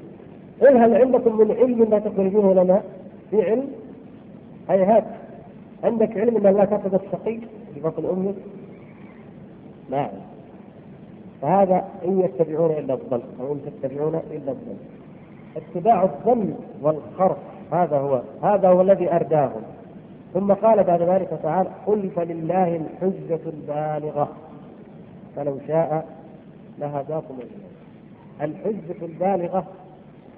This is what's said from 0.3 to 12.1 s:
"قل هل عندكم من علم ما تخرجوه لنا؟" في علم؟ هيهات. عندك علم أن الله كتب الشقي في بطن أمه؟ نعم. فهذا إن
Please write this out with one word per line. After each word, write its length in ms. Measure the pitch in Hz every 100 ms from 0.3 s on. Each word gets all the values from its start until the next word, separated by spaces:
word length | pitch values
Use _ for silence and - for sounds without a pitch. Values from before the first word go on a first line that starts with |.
| - - -
"قل 160 | 262 247
هل 180 | 233
عندكم 440 | 233 254 247 226 214
من 120 | 220
علم 380 | - 254 233 220
ما 80 | 208
تخرجوه 560 | 208 196 196 208 196
لنا؟" 280 | 185 180 190 - - - - -
في 200 | 208 -
علم؟ 180 | 226 277 - - - - - - - - - -
هيهات. 360 | 185 185 220 - - - - - - - -
عندك 340 | 185 233 220 185
علم 180 | 233 220
أن 100 | 202
الله 180 | 196
كتب 300 | 196 202 190
الشقي 440 | 190 - 175 214 226 - - -
في 60 | 143
بطن 200 | 160 156
أمه؟ 300 | 160 185 190 196 - - - - - - - - - - - - - - -
نعم. 180 | 135 120 98 - - - - - - - - - - - -
فهذا 420 | 139 190 190 185 - -
إن 160 | 175